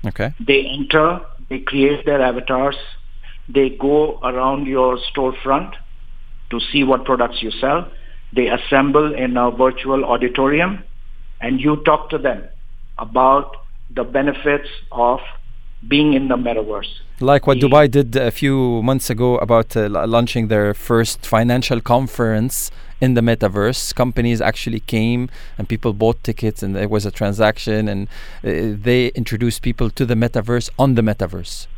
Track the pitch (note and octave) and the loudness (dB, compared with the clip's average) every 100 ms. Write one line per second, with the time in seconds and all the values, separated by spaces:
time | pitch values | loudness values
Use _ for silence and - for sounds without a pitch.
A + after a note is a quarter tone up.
0 | G#2+ - A2 - A#2 C#3 C3+ C3+ C#3 D#3 | -6 -4 -4 -4 2 2 2 -6 0 4
1 | D#3 F3+ - - - C3 A#2+ C#3 C#3 C#3+ | 4 0 -8 -12 -10 -8 -4 2 2 2
2 | - C#3+ B2+ A#2+ B2 B2+ C#3 C#3 - - | 0 2 2 0 -2 0 0 -4 -12 -14
3 | - - - - - C3 C3+ B2+ C3+ D3 | -12 -14 -12 -14 -2 2 2 2 2 4
4 | D3+ D3 C3 B2+ C3 C3+ C#3 C3+ B2+ B2 | 2 -2 -4 0 0 0 -2 2 2 2
5 | - - C3 B2+ C3+ D3+ D3+ - - - | -4 -2 -2 -2 0 0 0 -10 -14 -14
6 | - - - - - A#2+ - D3 C3 B2+ | -12 -12 -12 -12 -8 -6 -2 0 2 2
7 | B2 B2 A#2+ - A2+ - C3+ D#3 F3+ - | 2 0 0 -2 -8 -4 -2 -2 -4 -12
8 | - - - B2+ A#2 - - C#3+ C#3 C#3+ | -14 -14 -4 -2 0 0 2 2 4 4
9 | D3+ C#3+ B2+ B2 A#2+ A#2 C3 B2+ C3+ C3+ | 2 0 -2 2 0 4 2 2 -2 0
10 | C3 A#2 B2+ B2 C3+ D3 F3+ G3 - - | 2 0 0 2 2 2 0 -2 -10 -14
11 | - - - - A#2+ C3 D3 D3 D#3 D3+ | -12 -12 -12 -8 -4 0 0 2 2 2
12 | - D3+ C3 G#2 - - - - - - | 0 -4 -2 -4 -8 -14 -14 -14 -12 -10
13 | A2+ A#2+ C3 C#3 C#3 - - - - A#2+ | -4 2 4 4 2 -10 -12 -12 -8 -6
14 | B2 C3 C#3+ C#3 D3+ C#3+ - - - - | -2 0 0 0 0 0 -2 -12 -10 0
15 | A#2+ C3+ - - - - - - A2 C#3+ | 2 2 -4 -12 -12 -12 -12 -12 0 2
16 | D3+ C3+ C3+ B2 A#2+ A2+ G#2+ G#2 - - | 4 2 2 0 0 -2 -4 -6 -8 -12
17 | - - B2+ C#3+ - C3 C3 C#3+ D3 C3+ | -14 -2 4 4 4 4 6 6 6 4
18 | B2+ B2 B2 - C#3 C3+ B2+ A#2 A2+ C3+ | 2 0 0 0 0 2 2 2 2 0
19 | - A2+ B2 B2 G#2+ A#2 A2+ A#2+ G#2 F#2+ | -2 0 2 2 4 4 4 0 0 0
20 | G2 A#2 A#2+ - A2 G#2+ G#2 G2+ - A#2 | 2 2 2 0 2 2 2 -2 2 2
21 | A2+ - - A2 A#2+ B2 - A#2 - B2 | 2 -2 0 2 4 2 0 -2 2 2
22 | C3 - A#2 A2 B2 - - - - - | 2 -2 0 2 0 -4 -6 -10 -14 0
23 | B2+ A#2+ A#2 A#2 G#2 G2+ G#2 B2+ - - | 2 6 6 4 2 2 0 0 -6 -2
24 | B2+ A#2+ A#2+ A#2 - - - A2+ - A2+ | 0 2 0 2 0 -2 -6 -6 -2 0
25 | A2 A#2+ B2 - - - G#2 A2+ A#2+ G#2 | 2 0 -2 -8 -12 -8 -4 -2 -2 2
26 | A2 A#2 - A2 A2 - G2 G2 G2+ G#2+ | 2 2 -2 -2 -2 -2 -4 -2 0 0
27 | G2+ - G2+ G2 A2 - - G#2+ G#2+ G2 | -2 -2 -2 4 2 2 -2 0 0 -2
28 | G2+ - - - - D2+ G#2+ G#2 A2+ B2 | -6 -10 -14 -8 -2 0 -2 -2 2 2
29 | B2 - A2+ A2 A#2+ - C3+ - A2+ - | 2 -2 -4 0 -2 0 -2 0 -2 0
30 | A#2+ A#2 A#2 A#2+ A2 A#2+ - - C#3 A#2+ | 0 2 2 0 0 -2 -2 0 4 4
31 | A2 G#2 F#2 F#2 F2 - - | 2 0 -2 -4 -8 -10 -12